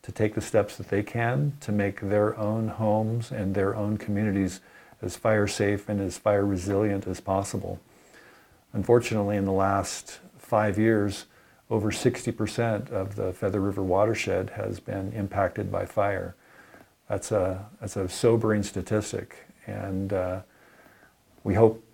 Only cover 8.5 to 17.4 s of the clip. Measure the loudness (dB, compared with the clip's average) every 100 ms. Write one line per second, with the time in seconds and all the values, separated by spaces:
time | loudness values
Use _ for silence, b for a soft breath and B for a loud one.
8.5 | B B -4 4 4 4 -2 0 0 0
9.5 | 2 2 2 -2 -6 -12 -20 -20 -20 0
10.5 | 2 2 4 4 4 2 -4 -12 b b
11.5 | b _ 0 0 2 0 0 -6 -4 -4
12.5 | -2 -2 -2 -4 -6 -6 -4 -4 -2 -2
13.5 | 0 0 -2 0 4 4 2 0 -2 -2
14.5 | -6 -8 -8 -6 -6 -6 -4 -4 0 0
15.5 | 0 -4 -4 -2 0 0 0 -6 -12 B
16.5 | B B B B B _ -6 0 0